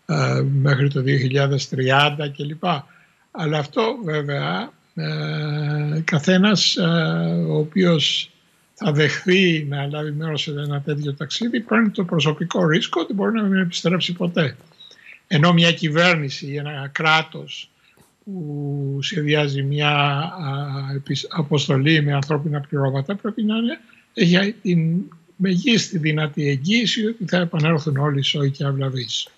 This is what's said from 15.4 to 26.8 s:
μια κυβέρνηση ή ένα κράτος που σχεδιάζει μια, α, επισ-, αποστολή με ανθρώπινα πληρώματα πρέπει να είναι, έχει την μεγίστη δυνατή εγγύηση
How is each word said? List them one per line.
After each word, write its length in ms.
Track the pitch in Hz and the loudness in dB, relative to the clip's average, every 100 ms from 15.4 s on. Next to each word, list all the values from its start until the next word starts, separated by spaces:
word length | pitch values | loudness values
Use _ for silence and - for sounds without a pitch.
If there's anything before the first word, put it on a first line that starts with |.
| 175 | 6
μια 180 | 170 170 | 6 4
κυβέρνηση 760 | 165 160 151 180 160 139 - 143 | 2 0 2 4 2 -2 -6 -8
ή 120 | 147 | -8
ένα 320 | 147 143 139 | -8 -8 -8
κράτος 800 | 143 160 160 156 147 - - - _ _ _ _ _ | 0 4 4 2 -10 -14 -16 -18 _ _ _ _ _
που 760 | - 185 147 147 143 143 139 139 | -12 -10 -6 -6 -4 -2 -2 -4
σχεδιάζει 600 | 139 175 147 151 143 139 | -2 -2 2 2 2 0
μια, 280 | 139 147 147 | -2 0 2
α, 420 | 147 143 139 170 185 143 143 143 139 139 139 | 4 2 0 -4 -6 -6 -6 -6 -6 -6 -6
επισ-, 320 | - 139 - | -4 -6 -4
αποστολή 720 | 175 143 147 156 135 143 160 | -4 0 0 2 2 4 4
με 120 | 143 | 2
ανθρώπινα 520 | 143 139 151 156 147 139 | 0 0 -2 -2 -4 -4
πληρώματα 460 | 147 135 135 131 202 | -2 0 -2 -4 -4
πρέπει 280 | 208 208 | -6 -2
να 120 | 214 220 | -2 0
είναι, 240 | 233 339 - _ _ | -2 -6 -14 _ _
έχει 420 | - 170 180 202 - | 0 4 4 2 -2
την 400 | 185 170 160 175 190 - _ - | 0 2 2 -2 -4 -14 _ -2
μεγίστη 640 | 190 180 277 226 - 180 | 0 2 2 2 0 -2
δυνατή 500 | 156 156 151 151 143 | 0 0 -2 -2 0
εγγύηση 580 | 139 156 233 | 0 2 2